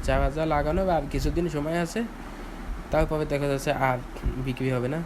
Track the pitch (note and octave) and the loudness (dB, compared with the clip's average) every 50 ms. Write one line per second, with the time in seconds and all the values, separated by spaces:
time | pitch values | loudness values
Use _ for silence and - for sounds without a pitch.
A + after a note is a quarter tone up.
0 | - - C3+ C3+ C#3 C#3 C3+ D#3 D#3+ D#3+ D#3 D3 C#3+ D3 D#3 F3+ F#3+ F#3+ F3 D#3 | 2 2 2 4 4 2 2 0 0 2 2 2 2 2 2 2 2 4 2 2
1 | C#3+ C#3+ - C#3 C3 D3 D3 E3 E3+ E3+ D3+ D3 C#3+ D3+ E3 E3+ F3 E3 - A3 | 0 0 -2 0 0 0 0 2 0 0 -2 -2 -2 0 0 0 -2 0 -2 -4
2 | A#3 A3 - - - - - - - - - - - - - - - - - D3+ | -4 -4 -6 -12 -12 -12 -12 -12 -12 -12 -10 -10 -6 -6 -6 -6 -4 0 2 2
3 | D#3+ D#3 D#3 D#3 D3+ D3 D3 C#3 C#3+ C#3+ C#3 C3+ C3+ D3+ C#3 - C3+ C3 B2+ B2 | 2 4 2 0 0 0 0 0 2 2 0 0 2 0 2 2 4 2 2 0
4 | B2 - - - - - - B2 C3 C3 B2+ - C3 C3 C3 B2 A#2+ B2 C#3+ D#3+ | -2 -8 -10 -4 -2 -2 -2 0 -2 -2 -2 0 0 0 2 2 0 0 0 -2
5 | E3+ | -4